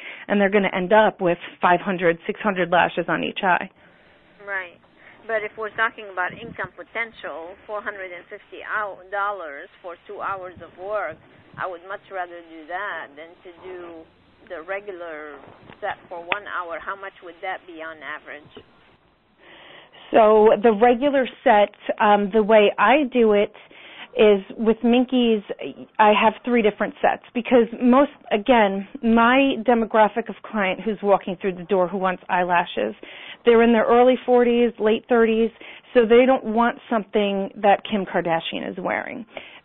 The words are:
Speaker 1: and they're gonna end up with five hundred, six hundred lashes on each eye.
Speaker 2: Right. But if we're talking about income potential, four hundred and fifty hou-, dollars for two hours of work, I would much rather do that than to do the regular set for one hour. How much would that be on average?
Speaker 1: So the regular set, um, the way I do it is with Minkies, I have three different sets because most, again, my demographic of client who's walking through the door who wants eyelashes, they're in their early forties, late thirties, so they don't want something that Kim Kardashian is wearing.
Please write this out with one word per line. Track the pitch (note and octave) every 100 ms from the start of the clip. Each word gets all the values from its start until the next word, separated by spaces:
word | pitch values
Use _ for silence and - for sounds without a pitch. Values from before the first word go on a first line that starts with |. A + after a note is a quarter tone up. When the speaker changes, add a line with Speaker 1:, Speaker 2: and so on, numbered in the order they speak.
| - - -
Speaker 1:
and | G#3
they're | G3
gonna | G#3 G3
end | F#3 F3+
up | G#3+ G#3+ -
with | F3+ E3+ - -
five | - F3
hundred, | G3 F3+ F3+ E3+ -
six | G3+
hundred | G#3 F#3 E3+
lashes | F3 E3+ F3+ E3+
on | D#3+ -
each | -
eye. | F#3+ E3+ G3 _ _ _ _ _ _ _ G3+
Speaker 2:
Right. | G3 F3 E3+ _ _ - - G#3+
But | A3 G#3
if | -
we're | G#3+ G3
talking | A3+ A3+ G#3
about | F#3 F3
income | F3+ A3+ - F#3+ F3
potential, | F3 A3 A3+ - F#3 D3+ E3 G3+ -
four | G#3
hundred | G#3+ G3+ F#3
and | F3 -
fifty | G3+ _ F3+ -
hou-, | G3+ G#3 F#3 F#3
dollars | G3+ G3+ G3+ D#3+ C#3 F3 _
for | F3+ E3+ _
two | F#3+
hours | D3+ G3 F3+ F3 E3
of | F3
work, | F#3+ G#3+ D#3+ D#3 _ _ _ -
I | F3
would | E3+ F#3
much | G3+ _
rather | F#3+ F3+ E3+ E3
do | D#3+ D#3
that | F3+ G3+ E3 C3+ C#3+
than | E3 F3 F#3
to | E3+
do | F3+ F#3 F3 E3 D#3+ _ _ _ -
the | E3+ E3
regular | G3 G#3 F3 E3+ D3+ D3+ C#3 C#3 - - -
set | G3+ - -
for | F3
one | E3+ G3+ F3+
hour. | D3 F3 D#3
How | D#3+ G3
much | G3 _
would | F3+ E3+
that | F#3+ F3+ F#3
be | D#3+ D#3+
on | D#3
average? | C#3 D3+ D3+ C#3+ C#3+ - _ _ _ _ _ _ _ _ _ - - - - - -
Speaker 1:
So | - G#3+ A3 G#3+ G#3+
the | A#3
regular | G3+ A#3+ A#3+ C#4+ C4+ A#3 -
set, | C4 G#3 G#3 - - -
um, | G#3+ G#3 G3+
the | A3
way | G3+ A3 G3+ -
I | G#3 C#4+ B3+
do | B3 A3
it | G#3 G#3 - - - - - - -
is | G#3+ G3+ G3 -
with | A3+ A3
Minkies, | A#3+ A#3+ B3 B3+ A#3 A3 - - C#3 B2+ B2+ -
I | G#3+ G#3+
have | A3 G#3+
three | B3 A#3+
different | G#3 - G#3 -
sets | A#3 - -
because | B3 A3+ A#3+ A#3 A#3
most, | B3 B3+ C#4+ - -
again, | A3 G3+ A#3+ G3+ G3 G3 -
my | A#3 A3+ A#3 C4 C#4 A3+ A3
demographic | A#3+ A3 A3 G#3 A#3 A3
of | -
client | - A3 F#3+ F#3
who's | G3+ G3+
walking | G3+ F#3 - F3
through | G3+ F3+
the |
door | E3+ G3 F3
who | F#3+
wants | F#3 F3+ -
eyelashes, | F#3 F3+ F3 F3 - G#3+ G#3+ - - - - A#3+
they're | A#3
in | A#3
their | A3+ -
early | A#3+ B3+ B3+ -
forties, | B3 A#3+ A#3+ A#3+ -
late | G#3+ A3+ -
thirties, | A#3+ A3+ A3 A3+ - - - _
so | B3
they | A3 A#3+ B3+
don't | C4
want | A3 A3 A#3 - -
something | A3+ F#3+ A3 G3+ G3 G3 -
that | G3+ G3 -
Kim | G#3 F#3
Kardashian | F#3 E3+ E3 - F#3 -
is | F#3
wearing. | F#3 G#3 - - - - - -